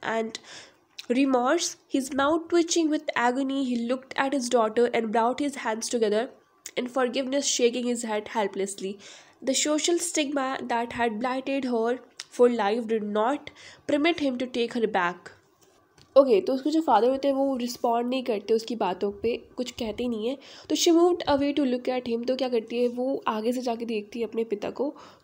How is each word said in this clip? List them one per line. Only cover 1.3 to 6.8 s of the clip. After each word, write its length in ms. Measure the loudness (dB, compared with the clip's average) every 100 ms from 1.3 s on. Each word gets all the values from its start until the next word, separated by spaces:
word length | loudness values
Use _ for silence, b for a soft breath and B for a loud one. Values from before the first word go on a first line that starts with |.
| 4 2 2 0 -8 _
his 140 | -4 -2
mouth 280 | 0 2 0 2
twitching 400 | 2 2 2 2
with 180 | 0 -2 0
agony, 480 | 0 2 0 -2
he 140 | 0 -2 -2
looked 240 | -4 -4 -2
at 160 | 0
his 160 | 0 2
daughter 360 | 2 2 2 2
and 160 | 2 0
brought 300 | 2 2 0
his 160 | -4 -4
hands 240 | -4 -4 -2
together 400 | 0 2 2 -2 -8 _ _ -10
in 100 | -8